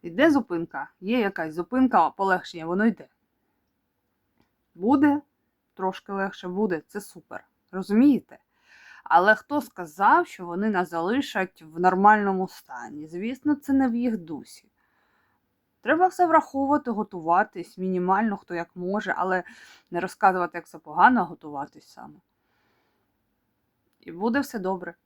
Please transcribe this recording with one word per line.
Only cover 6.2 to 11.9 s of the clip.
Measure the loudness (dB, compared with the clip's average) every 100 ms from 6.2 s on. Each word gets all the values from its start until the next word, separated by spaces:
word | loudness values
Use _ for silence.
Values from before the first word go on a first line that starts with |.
| -6 -8 -10
буде, | -4 -2 -4 _
це | -16
супер, | -16 -20 _ -18 _ _ _
розумієте? | -12 0 4 6 4 -2 -20 _ _ _ _ -20 -20
Але | 2 4 6 2
хто | 0 -6
сказав, | -6 -14 -14 0 4 4 2
що | -8 -10
вони | -4 -2
нас | -2 -2
залишать | -4 -2 -2 -4 -6 -6 _
в | -16 0
нормальному | 2